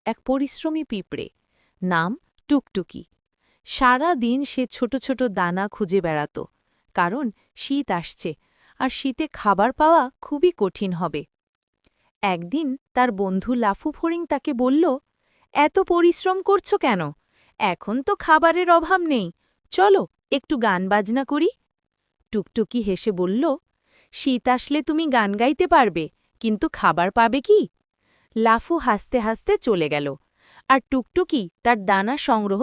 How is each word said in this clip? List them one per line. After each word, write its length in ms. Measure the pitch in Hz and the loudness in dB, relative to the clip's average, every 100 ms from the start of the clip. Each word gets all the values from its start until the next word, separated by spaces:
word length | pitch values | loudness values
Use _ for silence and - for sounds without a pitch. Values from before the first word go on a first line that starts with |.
| - | -8
এক 120 | 226 - | -6 -2
পরিশ্রমী 580 | 269 277 - 320 311 | -2 -2 -4 -6 -4
পিঁপড়ে, 440 | 294 202 - - - _ _ _ _ _ | -6 -8 -8 -10 -12 _ _ _ _ _
নাম 300 | 180 170 170 277 _ _ - | -2 0 0 -4 _ _ -2
টুকটুকি। 540 | 285 - 190 - - - _ _ _ _ _ - | 0 0 -8 -8 -12 -18 _ _ _ _ _ -12
সারা 420 | - 254 254 330 302 | 0 2 4 2 0
দিন 240 | 233 262 277 | 0 -2 -2
সে 180 | - 247 | -4 -6
ছোট 260 | - 233 269 | -4 -4 -4
ছোট 240 | - 247 | -4 -2
দানা 400 | 247 190 175 185 202 | -2 0 -2 -2 -4
খুঁজে 320 | - 190 196 | -4 -2 0
বেড়াত, 360 | 170 151 151 - - _ _ _ _ - | 0 -2 -4 -8 -14 _ _ _ _ -2
কারণ 300 | 175 247 247 - _ - | -2 -2 -6 -8 _ -12
শীত 320 | - 277 - | -6 -4 -2
আসছে, 400 | 175 - - 170 147 _ _ _ - | -4 -6 -10 -10 -10 _ _ _ -6
আর 100 | 262 | -6
শীতে 360 | - 269 254 311 | -4 -6 -6 -8
খাবার 360 | - 208 185 226 | -4 0 2 2
পাওয়া 300 | - 311 330 262 - | 4 4 4 2 -4
খুবই 300 | - 294 359 - | -10 0 0 2
কঠিন 340 | 190 - 190 | -2 -2 -6
হবে। 280 | 170 170 151 143 _ _ _ _ _ _ _ _ _ | -4 -4 -6 -10 _ _ _ _ _ _ _ _ _
একদিন 440 | 202 175 175 285 285 269 _ | -4 -2 -4 -4 -4 -6 _
তার 160 | 247 247 | 0 0
বন্ধু 400 | 196 196 190 214 | 0 -2 -2 -2
লাফু 340 | 247 214 202 311 | 0 0 -2 -4
ফড়িং 300 | - 330 339 330 | -4 -4 -4 -4
তাকে 260 | 285 - | -4 -2
বলল, 300 | 240 254 294 339 262 _ _ _ _ _ | 0 2 4 2 0 _ _ _ _ _
"এত 220 | - 302 392 | 0 2 2
পরিশ্রম 580 | 370 349 349 - 370 381 | 2 4 4 2 -2 -2
করছো 340 | 381 403 - 415 | 2 0 2 0
কেন? 240 | 294 185 151 - _ _ _ - | 0 -2 -4 -10 _ _ _ -4
এখন 360 | 208 170 - 247 | -4 -2 -4 -4
তো 120 | 277 403 | -2 -2
খাবারের 540 | - 311 330 339 349 | 2 4 4 2 4
অভাব 300 | 339 320 381 | 4 4 0
নেই, 260 | 330 254 170 - _ _ _ | 0 -2 -2 -8 _ _ _
চলো 300 | - 403 381 180 _ - | 2 4 4 2 _ -6
একটু 220 | 277 - 285 | -4 -2 0
গান 240 | 220 180 190 | 0 0 2
বাজনা 340 | 208 202 247 | 0 0 -2
করি।" 260 | 269 285 339 - _ _ _ _ _ _ _ | -2 0 0 -2 _ _ _ _ _ _ _
টুকটুকি 460 | 214 - 233 208 247 | -6 -4 -4 -4 -2
হেসে 300 | 202 180 220 | -2 -2 -2
বলল, 320 | 180 180 214 320 277 _ _ _ _ _ | -2 0 0 0 -2 _ _ _ _ _
"শীত 320 | - 277 247 247 | -6 -2 0 0
আসলে 300 | 247 - 294 | 0 0 -4
তুমি 220 | - 311 320 | -2 -2 0
গান 220 | 247 202 208 | 0 0 0
গাইতে 320 | 247 302 349 | 0 0 2
পারবে, 380 | 330 220 165 151 _ _ - | 4 4 0 -6 _ _ -6
কিন্তু 240 | 226 208 220 | -4 -2 -4
খাবার 360 | - 185 160 180 | 0 0 2 0
পাবে 280 | 233 226 269 | 2 2 2
কি?" 180 | 320 415 220 _ _ _ _ _ _ 226 | 4 4 2 _ _ _ _ _ _ 0
লাফু 400 | 226 226 - 330 | 2 2 0 -2
হাসতে 400 | 254 208 - 247 | 0 -2 -2 -2
হাসতে 340 | 214 220 - 415 | -2 -2 -2 0
চলে 300 | 254 185 151 | 0 0 0
গেল, 180 | 147 143 - _ _ _ _ - | -2 -4 -8 _ _ _ _ 0
আর 100 | 269 - | 0 0
টুকটুকি 540 | 262 - 349 370 285 170 _ | -4 -2 -4 -2 -2 -4 _
তার 140 | 240 233 190 | -2 0 2
দানা 300 | 196 208 285 | 0 0 -4
সংগ্রহ 440 | - 220 202 196 | -2 0 0 0